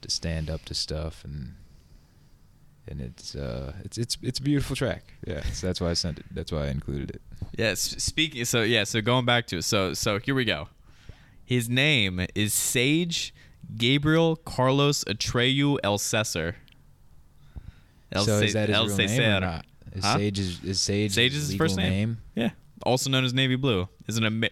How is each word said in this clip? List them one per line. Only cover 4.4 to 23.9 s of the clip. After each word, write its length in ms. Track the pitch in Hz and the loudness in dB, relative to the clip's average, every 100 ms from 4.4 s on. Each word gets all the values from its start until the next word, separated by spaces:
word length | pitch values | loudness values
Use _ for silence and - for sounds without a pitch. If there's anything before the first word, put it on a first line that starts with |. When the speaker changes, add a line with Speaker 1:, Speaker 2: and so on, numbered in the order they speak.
Speaker 1:
beautiful 320 | 139 143 135 131 | 0 2 0 -2
track. 380 | 127 92 - - - | -2 -2 -8 -14 -8
Yeah, 160 | 73 - | -4 -4
so 160 | - 92 | -2 -2
that's 140 | 90 | 0
why 80 | 87 | 0
I 40 | |
sent 260 | 85 82 78 | 0 -2 -6
it. 60 | - | -10
That's 200 | - 82 | -10 -4
why 140 | 80 71 | -2 -2
I 40 | |
included 400 | 69 76 69 67 | -2 -4 -6 -6
it. 100 | - - - - - | -10 -14 -12 -10 -2
Speaker 2:
Yeah, 100 | 110 | 0
s-, 260 | 90 - - | 0 -4 -2
speaking, 440 | - - 156 123 117 | -4 0 -2 -2 0
so, 160 | 123 | 2
yeah, 220 | 110 117 101 | 4 4 2
so 160 | 117 | 0
going 240 | 107 123 120 | 2 2 4
back 220 | 120 113 | 2 0
to 100 | 90 | -4
it, 60 | |
so, 300 | - 107 95 | 0 2 2
so 260 | - - 101 | 0 0 -2
here 160 | 117 135 | 0 0
we 100 | 117 | 2
go. 240 | 82 - - - - - - - - | 0 -4 -14 -20 -20 -20 -20 -20 -20
His 240 | - 123 117 | -2 -2 0
name 560 | 123 147 143 98 90 92 - | 2 2 4 2 0 -2 0
is 180 | 104 | 0
Sage 800 | - - 131 127 156 175 165 - - - - - 107 | 0 0 2 2 2 2 -2 -6 -10 -20 -20 -14 0
Gabriel 580 | 117 139 147 160 165 160 | 2 4 4 4 4 0
Carlos 680 | - - 127 135 143 147 - | -4 0 2 4 4 2 -2
Atreyu 720 | 107 - 123 123 135 143 143 | -4 -2 2 2 4 2 2
El 140 | 101 104 | 0 0
Cesar. 580 | - 113 107 87 80 - - - - - - - - - - - - - - - - | 0 0 0 -2 -4 -4 -14 -20 -20 -20 -20 -20 -20 -20 -18 -18 -18 -20 -20 -20 -6
El 120 | - 107 | -2 2
Speaker 1:
So 140 | 104 | 4
is 120 | 107 | 2
Speaker 2:
Ce-, 20 | |
Speaker 1:
that 160 | 107 104 | 2 2
his 80 | 104 | 2
Speaker 2:
El 100 | 110 | 2
Speaker 1:
real 100 | 98 | 2
name 80 | 101 | 2
or 40 | |
Speaker 2:
Cesar. 300 | 117 113 98 | 4 4 4
Speaker 1:
not? 260 | 92 80 - - - - | 0 -4 -10 -20 -12 -4
Is 80 | 98 | 0
Speaker 2:
Huh? 120 | 113 | 2
Speaker 1:
Sage 220 | 104 98 | 2 0
is, 240 | 95 85 | -2 -4
is 180 | 69 92 | -4 -2
Sage 300 | - 101 107 | 0 2 2
Speaker 2:
Sage 180 | 98 123 | 4 2
Speaker 1:
his 120 | 143 | 2
Speaker 2:
is 40 | 147 | -2
his 40 | |
Speaker 1:
legal 120 | 98 156 | 0 2
Speaker 2:
first 120 | 92 | 2
name. 120 | 92 | 0
Speaker 1:
name? 260 | 92 110 113 - - | 2 0 -2 -8 -2
Speaker 2:
Yeah. 140 | 117 - - - | -2 -4 -20 -6
Also 260 | - 127 - | 0 0 2
known 140 | 131 | 2
as 100 | 127 | 2
Navy 220 | 123 131 127 | 2 2 2
Blue. 320 | 135 101 90 | 2 2 0